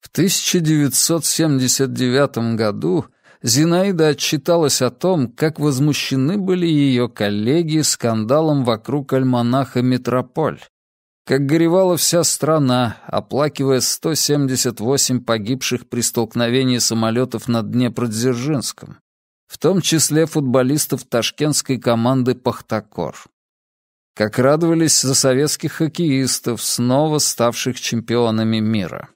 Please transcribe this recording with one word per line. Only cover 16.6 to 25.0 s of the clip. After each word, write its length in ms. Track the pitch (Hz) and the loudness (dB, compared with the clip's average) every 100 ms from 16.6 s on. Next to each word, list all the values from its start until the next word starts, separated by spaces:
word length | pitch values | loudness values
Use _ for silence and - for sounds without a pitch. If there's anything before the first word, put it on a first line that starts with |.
| 131 123 | 2 0
самолётов 680 | - 113 113 113 127 113 - | 0 0 0 0 -2 -4 -2
над 220 | 117 104 | -2 0
Днепродзержинском, 1300 | 117 123 120 120 110 123 120 131 151 104 - - - _ _ _ _ _ | 0 -2 -2 -4 -2 -2 -2 -2 -4 -4 -12 -18 -20 _ _ _ _ _
в 120 | - | -2
том 220 | 156 190 | 0 2
числе 460 | - 160 - 151 160 | 2 0 2 2 0
футболистов 800 | 160 135 127 127 151 - 131 | 0 0 2 2 0 -2 -6
ташкентской 720 | - 120 110 - 113 143 - 131 | -4 -2 -2 -2 -2 -2 -4 -2
команды 560 | - 117 117 131 123 | 0 2 2 2 0
«Пахтакор». 920 | 123 - 113 - 110 - - 73 - - _ _ _ _ _ _ _ _ | 0 -2 -6 -6 -6 -6 -8 -8 -8 -20 _ _ _ _ _ _ _ _
Как 240 | - 107 - | -4 -2 2
радовались 600 | 131 156 165 165 160 - | 2 4 2 2 2 2